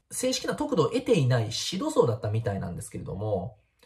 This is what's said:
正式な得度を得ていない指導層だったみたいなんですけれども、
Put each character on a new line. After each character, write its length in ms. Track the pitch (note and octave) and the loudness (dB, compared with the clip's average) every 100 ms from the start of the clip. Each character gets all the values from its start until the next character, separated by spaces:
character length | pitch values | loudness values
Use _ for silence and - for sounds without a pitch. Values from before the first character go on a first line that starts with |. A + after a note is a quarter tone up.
| _ | _
正 220 | - B3+ | -4 -2
式 140 | C4 - | -2 -4
な 80 | - | -4
得 200 | D4 E3 | 0 2
度 80 | |
を 40 | - | 2
得 140 | B3+ | 2
て 160 | C4+ G3 | 4 4
い 100 | B2+ | 6
な 120 | B2 | 2
い 40 | |
指 400 | G#2+ - - F#3+ | 0 -4 -4 -4
導 100 | D#4 | -2
層 140 | D4+ D3 | 4 4
だ 80 | G#2+ | 2
っ 60 | |
た 80 | G#2 | -2
み 140 | A2+ | -2
た 100 | A2 | -2
い 60 | F#2+ | -4
な 100 | F2+ | -4
ん 60 | E2+ | -8
で 60 | |
す 80 | - | -10
け 80 | F2+ | -10
れ 60 | |
ど 120 | E2+ F#2 | -10 -6
も、 420 | G#2+ F#2+ F2+ - _ _ | -2 -2 -2 -12 _ _